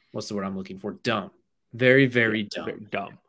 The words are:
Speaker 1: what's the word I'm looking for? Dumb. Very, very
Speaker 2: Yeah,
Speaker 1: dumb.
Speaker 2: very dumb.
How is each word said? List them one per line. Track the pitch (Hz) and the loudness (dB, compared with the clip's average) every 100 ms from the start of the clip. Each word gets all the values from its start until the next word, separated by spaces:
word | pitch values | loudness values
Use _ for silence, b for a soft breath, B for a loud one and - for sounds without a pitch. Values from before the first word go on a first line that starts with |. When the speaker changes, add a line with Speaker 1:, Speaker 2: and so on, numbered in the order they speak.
| _ | _
Speaker 1:
what's | 113 - | -10 -6
the | |
word | 104 98 | -6 -6
I'm | 95 | -6
looking | 95 95 | -10 -10
for? | 104 | -10
Dumb. | - 120 107 92 _ _ _ _ | -6 -2 -2 -4 _ _ _ _
Very, | 117 127 135 135 | 2 6 6 6
very | 120 113 110 | 4 2 0
Speaker 2:
Yeah, | 104 | -4
Speaker 1:
dumb. | - - | -8 -8
Speaker 2:
very | - 104 | -10 -6
dumb. | - 98 - | -6 -6 -14